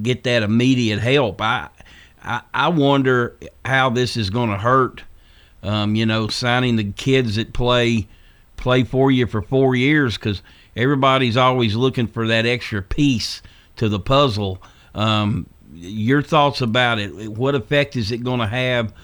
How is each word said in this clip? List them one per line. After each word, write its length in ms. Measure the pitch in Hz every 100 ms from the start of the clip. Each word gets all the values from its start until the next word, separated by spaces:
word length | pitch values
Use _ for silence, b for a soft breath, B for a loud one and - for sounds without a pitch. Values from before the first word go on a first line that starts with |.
get 220 | 110 123
that 180 | 127 120
immediate 580 | 104 117 127 123 113 104
help. 400 | 113 143 117 -
I, 300 | 107 120 76 - B B B _
I, 180 | - 117 -
I 160 | 117 147
wonder 680 | 170 139 139 131 123 120 - - -
how 280 | 120 135 131
this 260 | 120 123 120
is 140 | 98
gonna 260 | 113 117 98
hurt, 460 | 117 131 123 - - b b b b b
um, 340 | 95 107 104 110
you 120 | 110
know, 220 | 110 107
signing 480 | - 123 123 127 113
the 140 | 101
kids 420 | 101 135 131 120 104
that 180 | 117
play, 540 | - 120 123 117 117 98 b b b b -
play 260 | 123 127 117
for 260 | 131 135
you 160 | 131 117
for 160 | 107
four 320 | 98 135 135 127
years, 420 | 131 151 127 98
'cause 240 | 110 95 b b b 110
everybody's 640 | 131 139 135 131 127 117
always 380 | 127 127 117 110
looking 320 | 131 131 110
for 180 | 117 113
that 200 | 113 117
extra 340 | 123 - 107
piece 640 | 90 - 147 117 - - b b b -
to 140 | 110
the 100 | 101
puzzle. 640 | 95 135 143 104 98 95 b b b
Um, 540 | 98 110 107 104 113 - - -
your 480 | 80 87 110 110 143
thoughts 400 | 139 160 143 -
about 380 | 120 123 120 113
it? 320 | 101 82 107
What 240 | 107 135 139
effect 400 | - 143 139 123
is 160 | 104
it 120 | 117
gonna 240 | 123 123 110
have 460 | 123 127 123 107 b